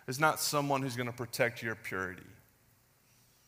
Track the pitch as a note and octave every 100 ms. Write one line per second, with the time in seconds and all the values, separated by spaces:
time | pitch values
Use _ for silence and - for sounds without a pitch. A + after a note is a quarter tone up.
0 | - C3 D#3 A2 - D3 C#3+ C3+ C3+ B2
1 | B2 A#2 A#2 - A#2+ A#2 A2+ G#2+ - F#2+
2 | F#2 F2+ - - _ _ _ _ _ _
3 | _ _ _ _